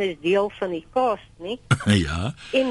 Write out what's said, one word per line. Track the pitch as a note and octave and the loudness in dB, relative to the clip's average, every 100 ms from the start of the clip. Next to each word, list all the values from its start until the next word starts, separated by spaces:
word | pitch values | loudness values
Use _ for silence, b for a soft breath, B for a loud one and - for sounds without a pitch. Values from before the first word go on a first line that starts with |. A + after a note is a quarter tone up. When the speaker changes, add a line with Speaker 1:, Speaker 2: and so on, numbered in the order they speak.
Speaker 1:
is | G3 D#3 | -2 -2
deel | E3+ G3 G3+ | 0 2 0
van | - F#3+ | -4 -6
die | E3 - | -6 -4
cast | B3+ B3+ G3 - - | 0 0 0 -6 -14
nie. | F3 B3+ - | -10 -10 -2
Speaker 2:
<laughs> | - | 0
Ja. | G#2+ G#2 D2+ D#2+ A2 - - | 4 2 2 -2 -6 -8 -2
Speaker 1:
En | C4 C4 | 0 2